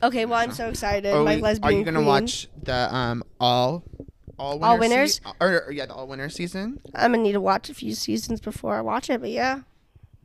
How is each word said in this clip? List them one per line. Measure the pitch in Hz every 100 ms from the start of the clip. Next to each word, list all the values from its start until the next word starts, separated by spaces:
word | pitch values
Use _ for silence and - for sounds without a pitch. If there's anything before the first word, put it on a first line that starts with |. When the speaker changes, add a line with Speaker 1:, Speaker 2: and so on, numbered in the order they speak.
Speaker 1:
Okay, | 247 240 226
well, | 233
I'm | 233
Speaker 2:
International. | 240 226
Speaker 1:
so |
excited. | - 208 202 202
Speaker 2:
Are | 151
Speaker 1:
My | 151 214
Speaker 2:
we, |
Speaker 1:
lesbian | 214 214 -
Speaker 2:
are | 196
you |
gonna | 165 160
Speaker 1:
queen. | 147
Speaker 2:
watch | 139 117 - - -
the, | - 127 123 127
um, | 120 120 - -
all, | 123 123 127 170 - - 139 - - -
all | 139 147
Speaker 1:
All | 214 226
Speaker 2:
Winners | 226 247 302 -
Speaker 1:
Winners? |
Speaker 2:
se-, | - -
or, | 180 175 -
or, |
yeah, | 143 127
the |
All | - 131
Winners | 135 143
season? | - 175 190 220 285 - -
Speaker 1:
I'm | 240
gonna | 233
need | 214
to | 202
watch | 190 196 -
a | 285
few | 220
seasons | 220 - 220 226 220
before | 208 - 220 214
I |
watch | 226 226 -
it, | 254
but | 247
yeah. | 233 254 269 - _ _ _ - -